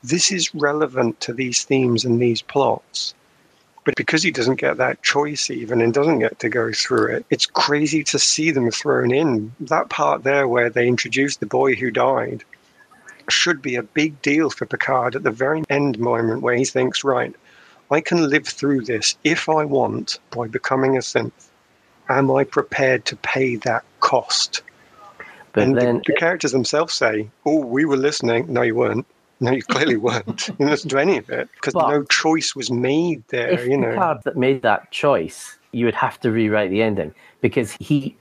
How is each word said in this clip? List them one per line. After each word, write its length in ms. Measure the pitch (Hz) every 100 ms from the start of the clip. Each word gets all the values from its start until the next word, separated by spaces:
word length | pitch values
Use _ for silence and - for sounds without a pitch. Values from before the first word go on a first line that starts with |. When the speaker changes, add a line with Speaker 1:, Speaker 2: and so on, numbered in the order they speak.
Speaker 1:
this 280 | 123 170 -
is 220 | 190 -
relevant 640 | 156 147 151 151 127 120 -
to 120 | -
these 300 | 120 131 117
themes 420 | - 135 127 117 127
and 160 | 117
these 200 | 123 113
plots. 720 | - 143 127 110 _ - - - _ _ _ _ _ - -
But 100 | 139
because 260 | - 160
he 80 | 156
doesn't 300 | 131 120 131
get 160 | 139 -
that 240 | 127 -
choice 480 | - 143 147 147 -
even 320 | 127 113 117
and 100 | 117
doesn't 260 | 123 147 143
get 180 | 110 -
to 80 | 120
go 220 | 120 113
through 360 | 110 - 120 110 120
it, 100 | -
it's 160 | 135 -
crazy 560 | - - 147 151 156 143
to 140 | 143
see 320 | - - 160
them 180 | 135 117
thrown 400 | - 151 131 123
in. 400 | 131 160 113 107 123
That 280 | 147 160 -
part 340 | - 147 147
there 240 | 131 143 135
where 220 | 120 117
they 180 | 117 120
introduce 500 | 123 123 120 139 -
the 100 | 107
boy 260 | 123 135 117
who 140 | 127
died 520 | 117 123 131 120 120 - - _ _ - _ - - -
should 320 | - 175 160
be 140 | 131 123
a 80 |
big 380 | 110 - 156 147
deal 280 | - 147 151
for 140 | - -
Picard 480 | - - 131 120 117
at 80 |
the 80 | 151
very 320 | 113 131 156 151
end 280 | 143 143 110
moment 440 | 117 117 113 120
where 120 | 127 120
he 100 | 131
thinks, 380 | 131 127 -
"Right, 300 | 139 123 123 - _ - - - _
I 80 | 147
can 300 | 160 175 156
live 180 | 147 147
through 340 | - 143 139 110
this 320 | 113 - -
if 260 | 151 165 -
I 160 | 156 151
want 540 | 139 110 110 - - _
by 180 | 117 113
becoming 480 | 120 - 131 135 131
a 60 |
synth. 460 | - 123 120 _ - _ _ _ _ _ -
Am 220 | 127 135
I 120 | 131
prepared 640 | 135 - 135 - 135 127 -
to 100 | 117
pay 380 | - 135 131 117
that 260 | 123 117 - _
cost?" 600 | - 127 - - - - - _ - - - - - - -
Speaker 2:
But 120 | -
Speaker 1:
And 120 | 107 131
the, 40 |
Speaker 2:
then 200 | 123 117 -
Speaker 1:
the 80 |
characters 380 | - 170 180 147
themselves 420 | 131 117 151 160
say, 360 | - 120 107 107 _ 151
"Oh, 200 | 156 117
we 200 | 127 156
were 120 | 139
listening." 560 | 139 151 120 117 165
No, 80 | 123
you 140 | 120 113
weren't. 300 | 117 107 - _ _ _
No, 100 | 123
you 120 | 131
clearly 320 | - - 151 117
weren't. 520 | 117 117 98 - -
Speaker 2:
<laughs> 0 |
Speaker 1:
You 60 | -
didn't 140 | 143
listen 180 | 151 151
to 80 | 135
any 180 | 160 160
of 120 | -
it 180 | 123 127
because 200 | _ -
Speaker 2:
But 160 | 175 147
Speaker 1:
no 140 | 147
choice 520 | 143 - 160 160 - 139
was 140 | 123
made 540 | 120 127 147 175 143 110
there, 200 | 127 120
Speaker 2:
if 160 | 180 123
Speaker 1:
you 120 | 139
know. 140 | 117
Speaker 2:
Picard 260 | 117 175 135 139
that 100 | 139
made 260 | 127 135
that 280 | 120 101 -
choice, 680 | - 147 123 80 - - - _
you 140 | 120 117
would 100 | 107
have 240 | 127 -
to 100 | 123
rewrite 400 | 110 110 107 101
the 100 | 98
ending 320 | 110 98 78 - - _
because 300 | - 131 110 -
he 380 | - 147 139 -